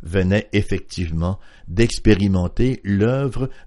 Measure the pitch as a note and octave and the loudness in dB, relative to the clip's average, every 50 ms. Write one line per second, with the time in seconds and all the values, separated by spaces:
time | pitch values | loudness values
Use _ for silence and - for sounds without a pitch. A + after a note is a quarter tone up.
0 | - E2 F2 G2 F#2 F#2 G2 G#2+ - - - G#2 F#2+ - G2+ F2+ - - - - | -10 -2 0 0 2 2 2 0 0 0 -2 -2 0 0 -2 -4 -6 -8 -8 -8
1 | F#2 D#2+ D#2+ D#2+ E2+ F2+ G2 - - - - - - - F2 F2+ A#2 - - - | -6 -4 -4 -2 -2 -2 -4 -6 -10 -18 -20 -20 -16 -4 0 2 2 2 0 2
2 | - A2 G#2 F#2 G2+ G2 F#2+ F#2 F2+ E2+ - - A#2+ C3 B2+ - - G2 G2+ G2 | 4 4 4 4 4 2 2 0 0 -2 0 0 0 0 -2 -2 -2 -2 0 2
3 | G#2+ A#2+ C3 C3+ C#3 C3 - - C3 - - - - | 2 2 0 0 -2 -4 -4 -4 -6 -6 -8 -12 -14